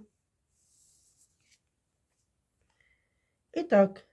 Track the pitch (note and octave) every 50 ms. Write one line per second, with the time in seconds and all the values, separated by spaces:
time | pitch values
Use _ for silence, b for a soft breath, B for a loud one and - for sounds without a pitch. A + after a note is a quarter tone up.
0 | - - _ _ _ _ _ _ _ _ _ _ _ _ _ - - - - -
1 | - - _ _ - _ _ _ _ _ - _ _ _ _ _ _ _ _ _
2 | _ _ _ _ _ _ _ _ _ _ _ _ _ _ _ _ _ _ _ _
3 | _ _ _ _ _ _ _ _ _ _ - E4 E4 - A3+ G3+ G3 F#3+ G3 -
4 | - _